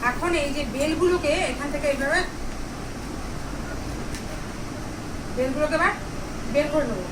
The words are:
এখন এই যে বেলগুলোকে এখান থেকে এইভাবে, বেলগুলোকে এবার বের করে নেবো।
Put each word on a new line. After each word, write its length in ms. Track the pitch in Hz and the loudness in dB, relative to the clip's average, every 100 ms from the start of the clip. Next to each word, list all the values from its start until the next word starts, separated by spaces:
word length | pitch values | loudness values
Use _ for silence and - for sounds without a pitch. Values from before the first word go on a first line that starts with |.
| - | 2
এখন 200 | - 349 339 | 2 2 2
এই 80 | 285 277 | 2 0
যে 60 | 277 | -2
বেলগুলোকে 580 | 233 302 320 349 359 302 330 320 | 0 2 4 4 4 4 2 2
এখান 180 | 254 285 | -2 -2
থেকে 120 | 285 294 | 0 2
এইভাবে, 280 | 269 277 339 370 - - - - - - - - - - - - - - - - - - - - - - - - - - - - - - - | 2 2 2 2 -2 -4 -4 -6 -6 -6 -6 -6 -6 -4 -4 -4 -4 -4 -4 -4 -4 -4 -4 -4 -6 -6 -6 -6 -6 -6 -6 -6 -6 -4 0
বেলগুলোকে 380 | 262 269 302 320 | 2 2 2 4
এবার 140 | 359 - - - - - - | 4 2 -4 -4 -4 -4 2
বের 120 | 269 302 | 2 4
করে 140 | 302 262 | 4 2
নেবো। 140 | 208 175 | 0 -4